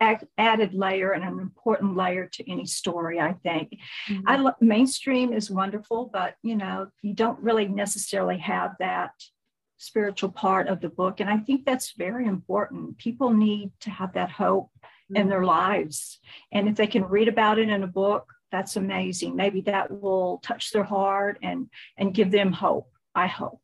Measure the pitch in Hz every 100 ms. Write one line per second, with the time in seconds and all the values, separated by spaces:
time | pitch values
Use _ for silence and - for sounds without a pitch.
0 | 220 220 - - 226 220 202 190 190 190
1 | 190 185 185 185 190 - - 202 196 185
2 | 185 185 180 - - 180 185 - 190 175
3 | 165 170 156 185 175 165 - - - -
4 | - 196 196 277 262 - 226 214 262 -
5 | 269 254 247 220 214 190 196 208 - 233
6 | 247 196 180 - 233 220 190 190 196 _
7 | 202 190 233 226 226 220 202 202 202 202
8 | - 196 185 180 185 185 180 185 180 185
9 | 180 - - _ _ _ _ _ - 220
10 | 202 196 190 - 190 190 185 185 170 -
11 | 185 190 196 214 214 269 - 254 - -
12 | 180 240 226 190 - 202 202 170 165 -
13 | 226 233 254 214 214 208 196 - 214 185
14 | 190 185 180 - 185 190 - _ - _
15 | _ 196 190 190 185 165 185 196 160 143
16 | - - - - _ 208 208 208 208 208
17 | 185 202 226 226 214 214 220 202 190 185
18 | 196 208 - _ _ 190 190 214 190 190
19 | 185 180 - - 202 190 202 196 - 202
20 | 196 190 180 175 - - - 214 202 202
21 | 196 196 202 202 185 175 - - - -
22 | 196 185 185 202 196 165 180 143 - _
23 | _ - 180 - - -